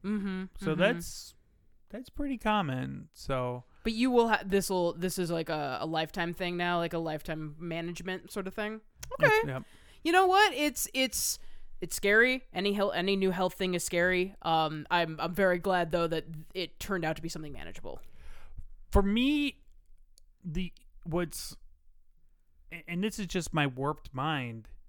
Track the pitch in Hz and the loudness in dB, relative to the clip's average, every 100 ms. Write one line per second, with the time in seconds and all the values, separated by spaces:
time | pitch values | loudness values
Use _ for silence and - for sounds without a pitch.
0 | 196 208 196 190 185 - - 156 190 175 | -2 -2 -2 -4 -6 -4 -2 4 4 2
1 | 170 - - - _ _ _ - _ 208 | -4 -10 -16 -20 _ _ _ -20 _ -14
2 | 262 - 285 254 220 214 165 131 131 135 | -12 -6 -4 0 2 2 2 -2 -4 -8
3 | - - - 135 123 123 - - 226 220 | -12 -14 -4 -2 0 -4 -10 -6 -4 2
4 | 254 247 233 214 196 196 185 185 170 170 | 4 6 6 2 4 2 2 2 0 0
5 | 180 151 175 170 160 156 143 127 160 160 | -4 -2 -2 -2 -2 -2 -2 -2 -2 -2
6 | 160 208 170 170 180 175 175 175 170 165 | -2 -2 -4 -2 -4 -2 0 0 0 -2
7 | 165 156 - 156 156 151 170 165 170 170 | -4 -6 -6 -6 -6 -8 -6 -4 -6 -6
8 | 175 185 - 208 190 190 214 220 - _ | -6 -8 -8 -8 -8 -6 -6 -6 -14 _
9 | - 523 539 427 453 131 - - - - | -12 2 6 6 2 -4 -8 -20 -20 -4
10 | 320 359 381 381 415 269 294 - - 262 | 4 6 8 8 6 4 0 0 -4 0
11 | 262 - - - - - - - 170 - | 0 0 -2 -4 -8 -10 -10 -8 -6 -2
12 | 202 214 247 254 - 170 202 202 202 - | 4 6 6 4 -4 -2 0 2 0 2
13 | 185 196 190 180 185 - 185 175 - 175 | 0 2 2 2 0 0 -2 0 -2 2
14 | 175 180 185 190 - 160 156 156 - 175 | 2 2 0 -2 0 2 2 -2 0 0
15 | 165 160 165 180 190 180 196 180 170 175 | 0 -2 -4 2 4 4 2 2 2 0
16 | 170 160 160 156 160 190 170 - - 190 | 0 -2 -4 -12 -10 -8 -8 -8 -4 -2
17 | 160 156 165 165 156 139 85 - - - | -2 -4 -6 -8 -10 -10 -10 -10 -8 -10
18 | - - - - - - - - - 196 | -12 -14 -12 -12 -10 -10 -12 -14 4 6
19 | 196 214 262 302 285 - - - - - | 6 4 4 4 0 -4 -20 -20 -20 -20
20 | - - - - 180 156 180 - - - | -20 -20 -20 -16 -6 -4 -6 -8 -20 -16
21 | 170 165 175 - - - - - - - | -4 -2 -2 -6 -12 -12 -20 -20 -20 -20
22 | - - - _ _ _ - 165 - 170 | -20 -20 -20 _ _ _ -18 -16 -6 -2
23 | 185 180 185 185 160 160 143 127 139 151 | -2 -2 -2 -2 0 2 2 2 -2 -2
24 | - 131 147 151 123 113 110 - | -8 -4 -2 -2 -4 -8 -12 -18